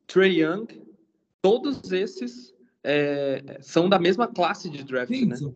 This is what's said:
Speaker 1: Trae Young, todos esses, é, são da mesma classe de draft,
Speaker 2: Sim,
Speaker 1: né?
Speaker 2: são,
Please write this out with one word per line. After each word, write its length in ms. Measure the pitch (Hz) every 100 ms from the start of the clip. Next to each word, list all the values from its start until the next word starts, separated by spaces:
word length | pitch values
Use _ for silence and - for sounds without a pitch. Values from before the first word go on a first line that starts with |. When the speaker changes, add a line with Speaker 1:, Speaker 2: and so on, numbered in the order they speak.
| -
Speaker 1:
Trae 340 | 180 190 170
Young, 260 | 156 190 226 - - _ _ _ _ _
todos 520 | 190 240 285 262 -
esses, 600 | 185 208 - 247 - - _ _ _
é, 760 | - 147 143 143 139 135 139 -
são 280 | - 165 180
da 100 | 190
mesma 280 | 170 190 233
classe 420 | - 170 202 175
de 120 | 143
draft, 320 | 135 127 123
Speaker 2:
Sim, 120 | 254 214
Speaker 1:
né? 100 | 127
Speaker 2:
são, 180 | 143